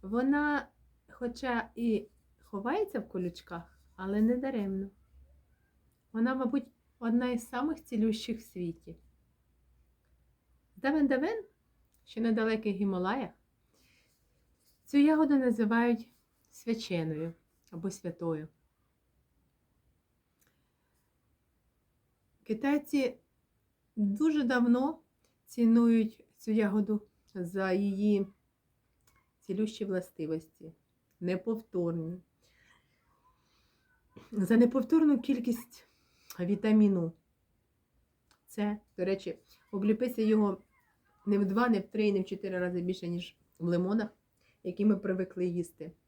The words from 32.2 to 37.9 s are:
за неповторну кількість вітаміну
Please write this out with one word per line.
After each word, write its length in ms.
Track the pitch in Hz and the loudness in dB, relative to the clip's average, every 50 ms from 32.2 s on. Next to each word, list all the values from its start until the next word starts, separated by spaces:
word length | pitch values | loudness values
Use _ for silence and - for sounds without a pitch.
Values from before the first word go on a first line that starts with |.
| - _ _ _ _ _ _ _ _ _ _ _ _ _ _ _ _ _ _ _ _ _ _ _ _ _ _ _ _ _ _ _ _ _ _ _ _ _ _ - - - - | -16 _ _ _ _ _ _ _ _ _ _ _ _ _ _ _ _ _ _ _ _ _ _ _ _ _ _ _ _ _ _ _ _ _ _ _ _ _ _ -20 -20 -10 -4
за 240 | 208 190 170 226 | -2 2 4 6
неповторну 640 | 226 240 240 - 269 220 - 320 320 311 302 285 233 | 6 6 6 4 0 0 2 4 4 6 4 4 2
кількість 680 | - - 277 247 233 247 226 - - - - - - _ _ _ _ _ _ _ _ _ - - | 0 -2 -2 -2 0 -4 -4 -4 -6 -16 -20 -20 -20 _ _ _ _ _ _ _ _ _ -8 -6
вітаміну 720 | 180 175 202 196 - 220 214 214 214 202 196 180 170 165 165 _ _ _ _ _ _ _ _ _ _ _ _ _ _ _ | -2 -2 -2 -2 2 4 6 6 6 6 4 2 -2 -4 -6 _ _ _ _ _ _ _ _ _ _ _ _ _ _ _